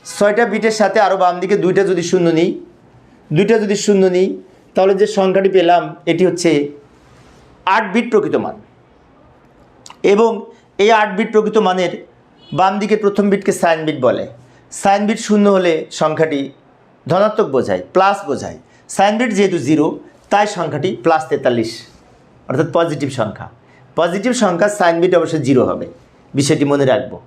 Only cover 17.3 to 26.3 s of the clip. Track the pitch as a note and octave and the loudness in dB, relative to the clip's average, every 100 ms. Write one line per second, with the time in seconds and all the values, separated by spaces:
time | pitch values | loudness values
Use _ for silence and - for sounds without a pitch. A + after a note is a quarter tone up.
17.3 | G#3+ E3+ B2+ G2+ F#2 - F3+ F#3+ G3+ D3 | 0 0 -2 -2 -4 -2 2 2 0 -6
18.3 | A#2 G2 E2+ _ _ _ - G3 A3 B3 | -8 -8 -14 _ _ _ 0 0 2 -2
19.3 | G3 G3 F3 B2+ D#3 D#3+ - - _ _ | 0 0 0 0 2 0 -2 -18 _ _
20.3 | G3+ G#3 F3+ D#3+ C#3+ F3+ - E3 D#3+ D#3+ | 0 0 -4 -6 -4 -6 -2 0 0 0
21.3 | C#3+ B2+ A#2 A2 - - _ _ _ _ | -2 0 0 -4 -8 -20 _ _ _ _
22.3 | _ - C3 D#3+ C3+ C#3+ D3 C#3+ C#3 G#2+ | _ -6 -4 -2 0 -2 -4 -6 -4 -6
23.3 | F#2 E2+ - _ _ _ - E3+ F#3+ A#3 | -8 -18 -20 _ _ _ -4 -2 -2 -2
24.3 | A#3 G3+ E3+ G#3 - F3+ E3+ F3+ F3+ D#3+ | 0 0 0 -2 2 0 2 2 2 0
25.3 | D#3+ C3+ B2 G2 E2+ - - _ _ _ | -4 0 2 2 -4 -10 -16 _ _ _